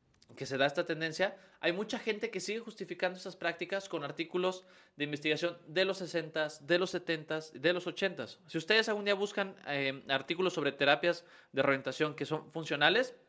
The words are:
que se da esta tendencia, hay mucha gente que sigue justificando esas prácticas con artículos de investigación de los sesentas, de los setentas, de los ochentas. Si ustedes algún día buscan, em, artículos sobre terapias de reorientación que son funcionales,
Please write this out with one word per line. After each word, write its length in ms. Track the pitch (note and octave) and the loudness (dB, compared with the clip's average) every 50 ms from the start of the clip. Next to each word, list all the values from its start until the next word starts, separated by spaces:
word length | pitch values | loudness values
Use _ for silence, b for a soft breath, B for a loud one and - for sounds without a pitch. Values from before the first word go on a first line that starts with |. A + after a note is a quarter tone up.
| _ _ _ _ _ - - | _ _ _ _ _ -18 -12
que 100 | - C3+ | -10 -8
se 100 | B2+ C3+ C3 | -4 0 2
da 80 | C3+ | 2
esta 200 | C#3+ - F3 E3+ | 2 2 0 -2
tendencia, 500 | - E3 D#3 D#3+ D#3+ D#3 - F#3 G#3 - b b b b b | -2 -2 -4 -4 -4 -2 0 -2 -2 -2 b b b b b
hay 120 | - F3 F3 | -2 -2 0
mucha 260 | F#3+ G#3+ A3 B3+ G#3+ | 0 -2 -4 -4 -6
gente 320 | - A3+ G#3+ G#3 - - | -4 -4 -4 -4 -4 -6
que 80 | - F#3 | -6 -6
sigue 220 | - - G#3 A3+ | -6 -6 -6 -6
justificando 580 | A3 A3+ - - F#3 E3 F3 - F#3+ F3+ F3+ F#3 | -8 -10 -12 -12 -10 -10 -6 -4 -4 -4 -4 -4
esas 160 | - F#3+ F3+ | -12 -14 -10
prácticas 540 | - E3+ E3+ E3+ - F3 E3+ G3 G3 G3 - | -6 -4 -4 -4 -4 -6 -4 -4 -6 -6 -4
con 160 | F#3 D#3+ C#3+ | -6 -6 -6
artículos 600 | C#3+ D3 - E3 - - F3+ F3+ F#3 F#3 F#3 - b b b b b b | -6 -6 -6 -6 -4 -2 0 0 0 -2 -2 -10 b b b b b b
de 80 | b D3 | b -4
investigación 540 | D3 D3 C#3+ - D#3 D3+ C#3+ E3+ F3 E3+ - - | -4 -4 -2 0 0 0 2 0 -2 -4 -4 -12
de 180 | - D3+ F#3 F#3+ | -4 0 0 2
los 140 | F#3+ F#3 F#3+ | 2 0 -4
sesentas, 640 | F3+ D3+ - E3 D3+ D#3 - D#3+ D#3 D3+ - - C#3+ C#3+ | -4 -4 -4 -4 -4 -2 -2 -4 -4 -4 -4 -6 2 4
de 100 | F3 F3+ | 4 4
los 120 | F#3 F3 | 4 2
setentas, 600 | - E3 E3+ - E3 D#3 D#3 - D#3 D#3 D3+ - - | -2 -4 -2 -2 -2 -2 -2 -4 -4 -4 -4 -8 -6
de 200 | B2+ C3+ E3+ F3+ | 0 2 2 2
los 160 | F3 F3 F3 | 2 0 -4
ochentas. 500 | - - G3 F#3+ E3+ C#3+ A#2+ - - - _ | -4 -2 -2 -2 -2 -2 -8 -8 -10 -16 _
Si 120 | - - E3 | -6 -6 -4
ustedes 300 | D#3 - G#3+ A3+ A3 A3+ | 2 4 4 4 4 4
algún 180 | G#3+ G#3 G3+ | 0 0 2
día 80 | G3+ G3+ | 2 2
buscan, 420 | F#3+ G3+ G3+ - G#3 G3 F#3+ F#3+ - - | 2 2 -2 -2 -2 -4 -4 -6 -12 -8
em, 360 | - C#3+ C#3 C#3 C3+ C3+ C3+ - A#2 | -4 -2 0 0 0 -2 -2 0 2
artículos 440 | C3+ C3+ C3+ - E3+ E3+ F#3 F3 F3 | 2 2 2 0 0 2 2 0 2
sobre 180 | D#3+ C#3+ C#3 | 2 0 0
terapias 540 | - - C#3 C#3+ D3+ D3 - F3 E3+ - - b b b b b | 2 4 6 6 6 6 4 2 0 0 -4 b b b b b
de 120 | b C3+ C#3+ | b 2 4
reorientación 520 | C#3 C3+ C3+ B2+ C3 C3 - D#3 D3+ C#3+ | 4 4 2 0 -4 0 0 0 0 0
que 120 | - C#3+ | -4 -4
son 260 | C#3 D#3 D#3 - - - | -4 -4 -4 -6 -6 -8
funcionales, 640 | E3 D#3 D#3 D#3 C#3+ D3 D#3+ F#3+ A#3 C4 - - - _ | -8 -4 -2 0 4 6 6 6 6 2 0 -4 -16 _